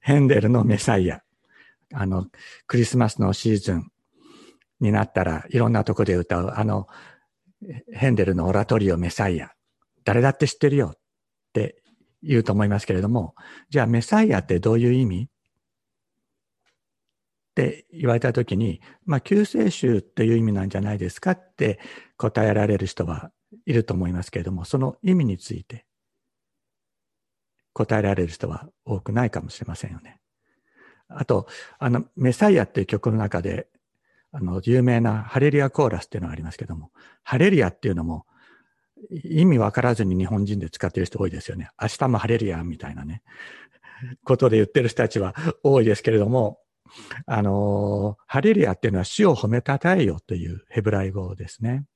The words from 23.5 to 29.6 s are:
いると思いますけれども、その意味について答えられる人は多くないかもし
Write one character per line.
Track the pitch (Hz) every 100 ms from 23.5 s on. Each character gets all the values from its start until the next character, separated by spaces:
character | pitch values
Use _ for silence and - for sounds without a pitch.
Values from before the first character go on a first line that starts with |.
| -
い | -
る | 120
と | 107
思 | 92 90
い |
ま | 90
す | 90
け | 98
れ |
ど | 87
も、 | 92
そ | 87 139
の | 135 -
意 | 196
味 | 185
に | 131 92
つ | -
い | -
て | - 117 _ _ _ _ _ _ _ _ _ _ _ _ _ _ _ _ _ _ _
答 | - 110 107
え |
ら | 101 98
れ |
る | 87
人 | 82 -
は | 78 147 _
多 | - 101
く | -
な | 107
い | 120
か | -
も | -
し | -